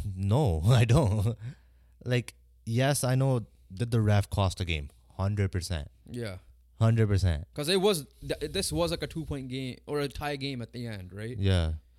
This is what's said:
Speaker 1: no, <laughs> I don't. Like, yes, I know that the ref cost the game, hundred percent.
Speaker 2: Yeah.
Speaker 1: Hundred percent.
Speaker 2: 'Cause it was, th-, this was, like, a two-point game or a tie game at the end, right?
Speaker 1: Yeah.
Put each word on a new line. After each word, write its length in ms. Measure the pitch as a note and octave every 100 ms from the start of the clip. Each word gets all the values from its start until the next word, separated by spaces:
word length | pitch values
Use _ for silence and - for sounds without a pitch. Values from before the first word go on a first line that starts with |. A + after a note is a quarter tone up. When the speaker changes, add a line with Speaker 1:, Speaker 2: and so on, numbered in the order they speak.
| G2+ F#2
Speaker 1:
no, 460 | G2 B2 C3 D#2
<laughs> 40 | F#2
I 180 | B2
don't. 520 | A#2 C#3 A2 G#2+ G#2 A2 A#2 - _ _ _ -
Like, 300 | - B2 A#2 - _ _
yes, 400 | - A#2 C3+ C3+
I 100 | B2+
know 320 | C3 C3+ B2+ G#2 _ -
that 180 | F#2+ A#2+
the 80 | A#2
ref 280 | G#2+ G#2 -
cost 280 | - F#2+ -
the 60 |
game, 260 | F2 D#2 D2 - _ -
hundred 360 | G2 G2+ F#2+
percent. 360 | F#2 - E2 C#2+ - -
Speaker 2:
Yeah. 280 | A#2+ A2 F#2 - - _ -
Speaker 1:
Hundred 260 | A2+ A2+ G#2+
percent. 400 | F#2+ F#2 D2+ -
Speaker 2:
'Cause 140 | - D3
it 120 | F#3+
was, 240 | G3+ E3+ C3+ -
th-, 300 | C3+ - D3+
this 200 | F3+ -
was, 180 | D#3 E3+
like, 120 | E3
a 20 | C#3
two-point 420 | E3 C#3+ C#3+ C3
game 280 | C3 C3 - -
or 140 | D3
a 80 | C#3+
tie 260 | - D3 C#3+
game 260 | C#3 B2+
at 100 | A2
the 140 | B2 A#2
end, 240 | G2+ F2+
right? 240 | G2 A2+ G#2
Speaker 1:
Yeah. 360 | G2 F2+ D#2+ D#2 -